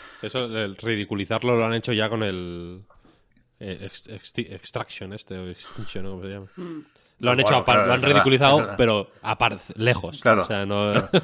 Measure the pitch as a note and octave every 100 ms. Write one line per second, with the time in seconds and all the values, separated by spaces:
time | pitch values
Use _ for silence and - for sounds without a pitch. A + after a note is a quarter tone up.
0 | - - G#2+ C3 A#2+ A2 G2+ G2 A#2 G#2+
1 | G2 G#2 G2 A2 B2 A#2+ A2+ A2+ A2 A2
2 | G#2+ A2+ G#2+ F#2 F2 F2 F2 F#2 G#2 _
3 | _ _ _ _ _ _ G#2 F2+ G2+ -
4 | - G#2+ - - A#2 F#2+ - A#2 A2+ -
5 | - G#2 - F#2+ F#2 F2+ - - G2+ G2+
6 | G2 F#2+ F#2+ G2+ G2 - E3+ D#3 - _
7 | _ _ A#2+ B2+ - B2+ A#2 A2 G2 B2+
8 | B2+ A#2+ A2+ C3 C#3 C#3+ G#2+ G2+ A#2 G#2+
9 | F#2+ _ - G#2+ A#2 G#2 - - A#2 A#2+
10 | E2+ D#2+ A#2+ G#2+ F2+ G#2 G2 G2+ G#2 G#2
11 | - F3